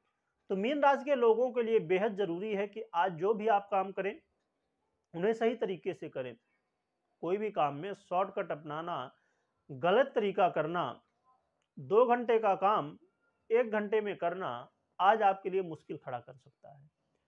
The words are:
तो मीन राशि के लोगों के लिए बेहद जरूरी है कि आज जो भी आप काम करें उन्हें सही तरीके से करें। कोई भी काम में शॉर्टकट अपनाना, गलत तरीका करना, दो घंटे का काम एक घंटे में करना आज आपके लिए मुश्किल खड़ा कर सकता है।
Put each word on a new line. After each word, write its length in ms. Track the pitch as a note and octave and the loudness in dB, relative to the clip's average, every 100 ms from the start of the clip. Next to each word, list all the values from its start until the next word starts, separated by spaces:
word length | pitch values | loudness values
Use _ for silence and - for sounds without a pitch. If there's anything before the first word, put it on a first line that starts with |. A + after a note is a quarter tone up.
| _ _ _ _ - | _ _ _ _ -6
तो 60 | F#3+ | -4
मीन 260 | A3+ D4 | -2 2
राशि 220 | C#4 C4 | 4 4
के 100 | B3 | 2
लोगों 360 | C4 A#3 G#3+ B3+ | 2 4 4 2
के 100 | A#3+ | 0
लिए 160 | A3+ A3 | 2 2
बेहद 340 | D#3+ F#3 A3 | 2 2 0
जरूरी 400 | G3 F#3+ E3+ A3 | -2 -4 -4 -4
है 120 | G3 G3+ | -4 -4
कि 160 | A3 A3 | -8 -6
आज 180 | E3+ F#3+ | -2 -2
जो 200 | D#3+ F#3+ | 0 0
भी 140 | G#3+ G#3+ | 0 2
आप 200 | G3+ G3+ | 2 2
काम 200 | G3 G3 | -2 -2
करें 220 | G3 F#3+ - _ _ _ _ _ _ _ _ _ | -4 -6 -8 _ _ _ _ _ _ _ _ _
उन्हें 180 | E3+ G3+ | -4 -2
सही 220 | A3+ A#3 | 0 0
तरीके 400 | A#3 F#3+ F3+ G3 | -2 -4 -4 -6
से 140 | E3 D#3 | -8 -8
करें। 260 | C3+ B2+ A#2 _ _ _ _ _ _ _ _ | -10 -10 -12 _ _ _ _ _ _ _ _
कोई 140 | E3 G3+ | -4 -2
भी 140 | G#3+ | -2
काम 240 | F#3+ D3 | 0 0
में 180 | C#3+ F#3+ | -2 -8
शॉर्टकट 580 | - - F3+ F#3+ G3+ F3+ | -10 -4 -2 -2 -4 -6
अपनाना, 440 | D3+ D#3 D3+ E3+ D#3 B2+ _ _ _ _ _ - | -6 -8 -8 -6 -6 -8 _ _ _ _ _ -18
गलत 420 | C3 E3+ A3 C4+ | -4 2 4 2
तरीका 340 | B3+ G3+ G3+ F3+ | 0 -2 2 2
करना, 520 | E3 D#3 F3 C#3 - _ _ _ _ _ _ _ - | 2 -2 -2 -4 -8 _ _ _ _ _ _ _ -16
दो 260 | C3 G3+ A#3+ | 0 4 6
घंटे 320 | A#3+ A#3 A3+ | 4 2 2
का 160 | G#3+ | 2
काम 420 | F#3 F#3+ G#3 D3 F#3+ _ _ _ _ - | 2 2 2 -2 -10 _ _ _ _ 0
एक 200 | A3+ A3+ | 0 2
घंटे 300 | G#3+ G#3 A3 | -2 0 0
में 160 | G#3 E3 | -2 -2
करना 340 | E3+ F3+ D#3+ A#2+ C3+ _ _ - | -4 -4 -6 -6 -10 _ _ 2
आज 240 | F#3 A3 | 4 6
आपके 280 | G3+ G3 F#3+ | 4 2 -2
लिए 120 | F#3+ | -4
मुश्किल 340 | F3 D3+ - E3 | -4 -8 -12 -12
खड़ा 240 | C#3 B2 | -10 -10
कर 160 | - C3+ | -12 -20
सकता 360 | C3+ _ - | _ _ -20
है। 180 | C#3 D3 _ _ _ | -20 -20 _ _ _